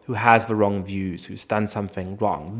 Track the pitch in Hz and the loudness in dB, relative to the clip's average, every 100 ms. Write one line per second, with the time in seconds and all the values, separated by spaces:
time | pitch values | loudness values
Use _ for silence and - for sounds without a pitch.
0 | - 110 117 117 113 107 101 101 95 98 | -8 0 6 6 6 2 2 2 -4 -4
1 | 95 85 - 101 - 107 104 110 101 - | -4 -6 -8 -8 -2 -2 0 -2 -6 -6
2 | 92 101 104 76 78 110 | -8 -2 -2 -2 -6 -2